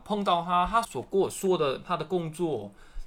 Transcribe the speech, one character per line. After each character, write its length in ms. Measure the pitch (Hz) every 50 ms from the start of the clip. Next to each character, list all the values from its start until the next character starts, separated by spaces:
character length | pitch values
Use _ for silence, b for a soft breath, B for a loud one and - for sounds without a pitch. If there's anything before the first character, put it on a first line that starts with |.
| -
碰 180 | - 208 208 196
到 180 | 196 180 170
他， 240 | 170 180 180 180 180
他 160 | 180 208 233
所 200 | 226 - - 131 110 -
跟 80 | - 196
我 100 | 175 117
说 280 | - - - 190 185
的 220 | 165 151 135 131 -
他 180 | - - 180
的 80 | 156 156
工 260 | - 185 175 165 160
作， 400 | 156 - 175 160 143 107 101 101 b b b b b b b